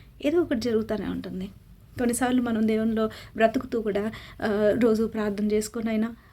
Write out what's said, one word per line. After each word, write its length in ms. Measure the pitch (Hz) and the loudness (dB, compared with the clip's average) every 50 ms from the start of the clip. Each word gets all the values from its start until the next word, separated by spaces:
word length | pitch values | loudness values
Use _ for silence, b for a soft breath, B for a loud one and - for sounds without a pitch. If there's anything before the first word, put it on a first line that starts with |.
| b b b b - | b b b b -2
ఏదో 140 | 294 320 359 | 0 2 2
ఒకటి 220 | 330 - 285 220 | 2 0 0 -2
జరుగుతూనే 460 | 226 240 220 226 220 220 220 202 185 | 0 0 0 0 0 -2 -4 -4 -4
ఉంటుంది. 400 | 175 180 175 185 185 185 185 190 208 - - - - - - - - - - | -4 -6 -6 -6 -8 -8 -8 -8 -10 -12 -16 -20 -20 -20 -20 -20 -12 -4 -2
కొన్నిసార్లు 440 | 247 240 233 - 262 247 254 254 | 0 0 0 0 0 2 2 2
మనం 260 | 240 233 226 220 220 220 | 2 2 2 2 2 2
దేవునిలో 380 | 220 220 220 226 220 220 220 220 B B B B B | 2 2 0 0 0 0 0 -2 B B B B B
బ్రతుకుతూ 440 | 202 220 226 226 262 - - - 226 | 4 4 4 4 0 -4 -4 -4 -2
కూడా, 320 | 208 214 196 202 208 220 220 B B B B B | -2 0 0 -2 -2 -4 -6 B B B B B
ఆ, 320 | - 220 202 208 214 208 - 220 | -2 0 2 4 4 4 4 4
రోజు 260 | 247 226 220 214 226 | 4 4 4 2 0
ప్రార్థన 480 | 208 220 220 208 214 202 208 208 208 | 0 -2 -2 -2 -2 -2 0 0 0
చేసుకొనైనా, 640 | 214 214 214 - - 233 220 226 220 214 220 233 233 b b b | 0 0 -2 -2 -6 -6 -4 -2 0 0 -2 -2 -4 b b b